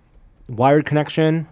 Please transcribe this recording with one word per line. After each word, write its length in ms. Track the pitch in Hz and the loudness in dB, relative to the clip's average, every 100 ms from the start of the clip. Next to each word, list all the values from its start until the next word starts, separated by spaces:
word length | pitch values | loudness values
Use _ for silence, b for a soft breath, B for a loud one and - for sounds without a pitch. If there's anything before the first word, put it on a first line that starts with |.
| b _ _ _ - | b _ _ _ -12
wired 380 | 113 127 147 | 0 2 2
connection 640 | 143 147 147 - 156 160 156 | 2 -2 -2 -2 0 0 -6